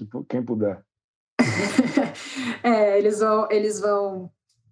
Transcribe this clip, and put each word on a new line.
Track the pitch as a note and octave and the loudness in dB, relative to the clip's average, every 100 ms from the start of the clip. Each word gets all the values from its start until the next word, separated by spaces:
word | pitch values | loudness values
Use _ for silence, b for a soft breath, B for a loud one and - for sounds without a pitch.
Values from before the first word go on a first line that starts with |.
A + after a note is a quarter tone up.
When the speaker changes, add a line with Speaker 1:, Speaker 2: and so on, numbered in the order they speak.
| G#2+ B2 - | -12 -12 -6
Speaker 1:
Quem | B2 | -6
Puder. | A#2 A2 G#2 F#2+ _ _ _ _ _ - | -4 -2 -2 -4 _ _ _ _ _ -2
Speaker 2:
<laughs> | E3+ C#3 G3+ - B3 - - - - C4+ B3 A3+ | 0 0 0 0 0 0 -2 -4 -12 -10 -8 -2
É, | A#3+ A3+ G#3 G3+ | 2 4 4 4
eles | G#3 G#3 | 2 2
vão, | A3 G#3+ G#3+ | 2 2 2
eles | G#3+ G#3+ G3+ | 0 0 0
vão, | G#3 G3+ G3+ F#3+ F3+ - _ _ _ | 0 0 0 -6 -10 -16 _ _ _